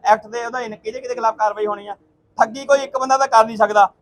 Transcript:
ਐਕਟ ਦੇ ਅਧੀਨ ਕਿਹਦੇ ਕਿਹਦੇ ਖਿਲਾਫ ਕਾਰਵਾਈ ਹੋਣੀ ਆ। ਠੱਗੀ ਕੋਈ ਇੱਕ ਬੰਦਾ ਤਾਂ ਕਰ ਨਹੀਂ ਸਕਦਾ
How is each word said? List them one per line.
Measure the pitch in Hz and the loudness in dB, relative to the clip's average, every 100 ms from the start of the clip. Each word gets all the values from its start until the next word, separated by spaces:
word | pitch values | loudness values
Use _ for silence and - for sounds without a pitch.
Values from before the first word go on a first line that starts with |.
ਐਕਟ | 196 214 214 | 2 0 0
ਦੇ | 233 233 | -10 -8
ਅਧੀਨ | 254 233 214 | -8 -10 -12
ਕਿਹਦੇ | 214 254 | -12 -12
ਕਿਹਦੇ | 254 240 | -10 -2
ਖਿਲਾਫ | 226 220 | -2 0
ਕਾਰਵਾਈ | 214 208 208 | -4 -2 -6
ਹੋਣੀ | 202 208 | -8 -12
ਆ। | 196 _ _ _ - | -16 _ _ _ -2
ਠੱਗੀ | 226 247 269 | -2 -2 0
ਕੋਈ | 277 | 0
ਇੱਕ | 277 262 | 0 -6
ਬੰਦਾ | 262 269 | 0 0
ਤਾਂ | 269 | 4
ਕਰ | 226 226 | 4 4
ਨਹੀਂ | 220 | 2
ਸਕਦਾ | 208 208 190 _ | 2 4 2 _